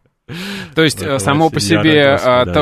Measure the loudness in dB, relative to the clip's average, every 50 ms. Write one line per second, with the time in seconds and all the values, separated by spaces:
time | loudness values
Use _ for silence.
0 | _ _ _ _ _ -16 -14 -12 -12 -12 -12 -12 -14 -6 -2 0 0 0 0 -2
1 | -6 -4 -4 -4 -2 0 0 2 0 0 0 -2 -2 0 0 2 2 2 4 4
2 | 4 4 2 2 2 2 2 2 0 0 0 0